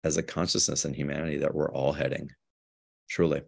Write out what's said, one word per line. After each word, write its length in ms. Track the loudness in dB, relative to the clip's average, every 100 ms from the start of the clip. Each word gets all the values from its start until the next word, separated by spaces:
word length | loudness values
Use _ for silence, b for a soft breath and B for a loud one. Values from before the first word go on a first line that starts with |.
as 140 | 0 -2
a 60 |
consciousness 600 | -2 -2 0 2 2 0
in 100 | -2
humanity, 440 | -2 -4 -2 -2 0
that 160 | 0
we're 180 | 0 -2
all 220 | 2 2
heading, 380 | 2 0 -2 -8 -16 _ _ _ _ _ _ _
truly. 340 | 2 2 2